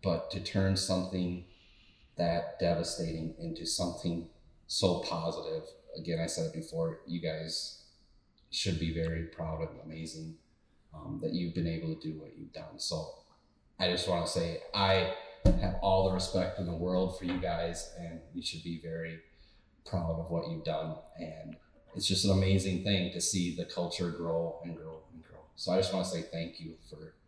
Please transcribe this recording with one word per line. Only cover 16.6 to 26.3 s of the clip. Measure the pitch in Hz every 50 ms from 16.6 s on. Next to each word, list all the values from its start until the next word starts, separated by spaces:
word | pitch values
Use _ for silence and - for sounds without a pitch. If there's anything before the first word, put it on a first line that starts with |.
| 92
the | 85 85
world | 82 87 90 92 92 95 90 - -
for | 92
you | 90 92 90
guys, | 90 87 85 85 85 85 85 - - - - 87
and | 85 82 80 78 - - -
you | 90 -
should | - - 80 80
be | 85 85 80 80
very | 82 80 82 82 82 - - - - - - - - - - - _ _ _ -
proud | - - 90 82 80 82 82
of | 80 -
what | 85 82 - -
you've | 82 78 -
done. | 82 76 - 80 80 80 - - - - -
And | 85 80 78 78 - - - - - _ - - _ - -
it's | 90 92
just | - 95 95 -
an | 98 95
amazing | 95 95 95 98 95 - 98 90 85 -
thing | 101 101 92 90 87 -
to | 87
see | - - - 95 87 87 80
the | 87 82
culture | - - 92 90 85 - - 90 85
grow | 82 85 82 82 82 82 85 82 - - -
and | 85 85
grow | - 80 80 80 - - - -
and | 80 -
grow. | - - - - - -
So | - - 92 90
I | 95
just | 92 - 95
wanna | 92 87
say | - 87 85 80
thank | -